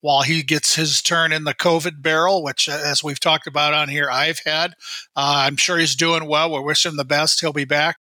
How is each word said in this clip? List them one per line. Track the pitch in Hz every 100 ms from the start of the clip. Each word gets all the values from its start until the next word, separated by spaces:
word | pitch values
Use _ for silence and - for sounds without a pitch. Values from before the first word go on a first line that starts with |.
while | 151 139
he | 135 165
gets | 139 151 - -
his | 156 143
turn | - 170 160
in | 156
the | 151
covid | - 180 165 165 151
barrel, | 151 160 175 190
which, | 147 131 -
uh, |
as | 147 147 139
we've | 151 139
talked | 170 156 -
about | 147 151
on | 151 147
here, | 143 143
I've | 127 151 160 -
had. | 156 175 170 - - - -
Uh, | 139 143
I'm | 139 143
sure | - 175
he's | 160 131
doing | 165 165 156
well. | 151 165
We | 151
wish | 139 151 175
him | 147
the |
best. | 131 147 156 -
He'll | 165
be | 147
back. | 135 147 156 -